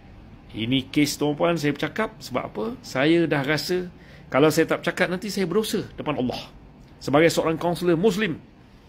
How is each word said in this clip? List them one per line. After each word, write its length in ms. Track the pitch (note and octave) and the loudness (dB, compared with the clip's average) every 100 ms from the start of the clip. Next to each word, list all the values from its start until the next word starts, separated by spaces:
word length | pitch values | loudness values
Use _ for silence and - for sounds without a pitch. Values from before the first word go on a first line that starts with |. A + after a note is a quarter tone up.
| - - - - - A2 | -20 -20 -20 -20 -14 -6
Ini 320 | A2+ C3+ C3 D3+ | 0 0 0 2
kes, 240 | C#3+ - | 2 0
tuan-puan, 400 | D3 D3 E3+ E3 | -2 0 0 2
saya 160 | C#3+ C#3 | 0 -2
bercakap 400 | D3+ - A3 - | -4 -4 -6 -6
sebab 200 | - B2 - | -8 -6 -6
apa? 180 | - A3 B3+ | -6 -8 -8
Saya 480 | - B2+ D3+ E3+ D#3+ | -6 0 4 4 2
dah 160 | D3 | 0
rasa 480 | C3+ D3+ - F3+ F3+ - - - - | 0 -2 -2 -4 -4 -14 -20 -20 -2
kalau 160 | C3 D#3 | 4 4
saya 160 | D#3 | 4
tak 160 | D#3 D#3 | 2 0
bercakap 320 | - - E3+ | -2 -2 -2
nanti 160 | F3+ G#3 | -2 -6
saya 160 | G3 | -4
berdosa 400 | F3+ G3+ G#3+ G3+ B2 - | 0 0 0 -4 -6 -8
depan 160 | C#3 B2+ | -4 -2
Allah. 240 | B2+ - - - - - - - | -2 -4 -10 -18 -20 -20 -20 -12
Sebagai 240 | - C#3+ E3 | 0 4 6
seorang 320 | E3 D#3 E3 | 4 0 -2
kaunselor 400 | E3+ E3 F3 E3 | -2 -2 0 2
Muslim, 400 | G#3+ F#3 G#3 A#2+ - - - - | 2 2 -2 -4 -12 -20 -20 -20